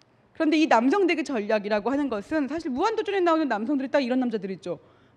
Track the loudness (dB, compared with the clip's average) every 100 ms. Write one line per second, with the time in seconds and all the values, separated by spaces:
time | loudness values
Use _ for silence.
0 | _ _ _ -4 0 2 4 4 4 4
1 | 2 0 -2 -4 0 -2 0 -2 -2 -2
2 | -2 -4 -4 -2 -2 -4 -6 -2 -2 -2
3 | -2 0 2 2 0 -2 -2 -2 0 0
4 | 0 0 0 -2 -6 -8 -8 -10 -12 _
5 | _